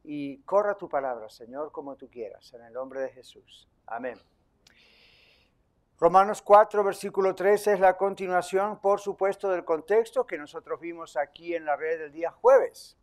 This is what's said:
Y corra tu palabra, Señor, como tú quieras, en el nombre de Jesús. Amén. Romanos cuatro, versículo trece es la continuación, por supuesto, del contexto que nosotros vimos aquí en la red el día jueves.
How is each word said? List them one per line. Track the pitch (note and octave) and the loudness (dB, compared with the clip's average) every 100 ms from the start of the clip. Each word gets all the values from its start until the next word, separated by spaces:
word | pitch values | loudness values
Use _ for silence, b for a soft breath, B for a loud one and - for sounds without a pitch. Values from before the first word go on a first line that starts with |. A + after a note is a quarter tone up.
Y | - D3 C#3+ C#3 | -14 -12 -10 -12
corra | - G3 G#3 | -2 0 0
tu | G3+ F3 | -4 -6
palabra, | D3 C3+ A#2+ G#2+ | -4 -4 -8 -12
Señor, | - A#2 C3+ D3+ | -18 -16 -12 -10
como | E3 C#3 C3+ | -10 -14 -16
tú | B2+ | -18
quieras, | B2 G#2 - _ | -14 -14 -14 _
en | A#2+ | -20
el | A#2 | -16
nombre | A#2+ C3 C3 | -12 -10 -8
de | C3 | -8
Jesús. | B2 A#2 - _ - _ _ - | -10 -20 -20 _ -20 _ _ -14
Amén. | A2+ B2+ A2+ _ _ _ _ _ b b b b b b b b _ _ _ _ _ | -10 -10 -12 _ _ _ _ _ b b b b b b b b _ _ _ _ _
Romanos | E3 F#3 G3+ G3+ | 4 4 4 -2
cuatro, | - G3+ G#3+ G#3 | 6 8 8 2
versículo | G3 - G3 - F#3+ | -2 -2 -6 -2 -2
trece | F#3 F#3+ G3+ G#3 | 0 2 2 2
es | G3 | 4
la | F#3+ F#3 | 4 4
continuación, | G3 G3 F#3+ F3+ E3+ F#3+ G#3 G3+ | -2 -4 -2 -2 0 -2 -2 -2
por | G3 G3+ | 0 0
supuesto, | G3+ - F#3+ G3 G3 | -2 -2 -2 -2 -4
del | F3+ | -4
contexto | E3+ D#3+ D3+ A3 A3+ C4+ | -2 -4 0 0 0 -4
que | - E3 | -6 -8
nosotros | D3 E3 D3 D#3 | -12 -18 -12 -12
vimos | E3+ E3+ D#3+ D#3 | -10 -14 -10 -6
aquí | C#3+ - E3+ E3+ | -6 -8 -8 -6
en | |
la | D#3 | -4
red | C#3 D#3 E3 | -4 -4 -6
el | D3+ | -8
día | D3+ E3 | -8 -8
jueves. | - A#3+ C4+ C#3+ - - _ | 2 6 6 4 -6 -20 _